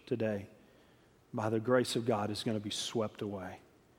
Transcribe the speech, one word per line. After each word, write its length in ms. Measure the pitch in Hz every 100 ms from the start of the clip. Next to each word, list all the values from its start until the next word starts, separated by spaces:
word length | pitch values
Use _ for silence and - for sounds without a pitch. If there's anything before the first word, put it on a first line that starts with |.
| -
today, 420 | 117 110 104 98 - - - - - _ _ _
by 160 | 120 110
the 100 | 110
grace 360 | 113 127 120 127
of 100 | 117
God, 240 | 107 104
is 140 | 104
gonna 160 | 120 107
be 100 | 104
swept 520 | - - 117 107 -
away. 380 | 107 101 90 82 - - _